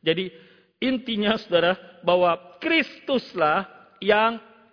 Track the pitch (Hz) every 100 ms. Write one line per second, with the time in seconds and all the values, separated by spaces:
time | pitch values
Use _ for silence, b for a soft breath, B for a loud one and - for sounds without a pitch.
0 | 160 165 185 B B B B _ 247 262
1 | - 220 208 220 - 175 170 185 - -
2 | - 180 180 165 - - 320 330 269 -
3 | - 262 - 180 151 165 190 - - _
4 | 190 208 220 226 - - _